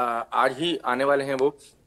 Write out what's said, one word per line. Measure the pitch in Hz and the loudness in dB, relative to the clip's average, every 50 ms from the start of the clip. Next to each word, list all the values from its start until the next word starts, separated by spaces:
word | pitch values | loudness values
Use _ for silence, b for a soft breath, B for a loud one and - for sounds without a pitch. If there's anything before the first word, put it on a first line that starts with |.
| 123 120 117 117 117 - | 0 0 -2 -4 -4 -2
आज | 113 117 123 131 127 131 | 0 2 2 2 0 -2
ही | 165 175 160 - - | -4 -4 -4 -2 -2
आने | 123 123 127 139 | -2 -2 0 2
वाले | 139 143 139 135 | 2 2 2 0
हैं | 139 135 | -2 -2
वो। | 131 135 147 143 - B B B B _ | 0 0 0 -2 -4 B B B B _